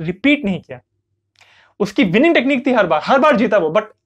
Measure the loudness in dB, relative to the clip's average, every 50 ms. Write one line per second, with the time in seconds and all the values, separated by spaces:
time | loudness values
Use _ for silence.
0 | -10 -10 -8 -4 -2 -2 -2 -2 -2 -6 -8 -8 -10 -16 -20 -20 _ _ _ _
1 | _ _ _ _ _ _ _ _ _ _ _ _ _ _ _ -8 -8 -4 0 0
2 | 0 2 2 2 2 4 2 2 0 0 -2 -2 -2 0 0 0 0 0 0 -2
3 | 0 0 0 2 4 2 2 2 0 0 0 0 0 0 -2 -2 -4 -4 _ _
4 | _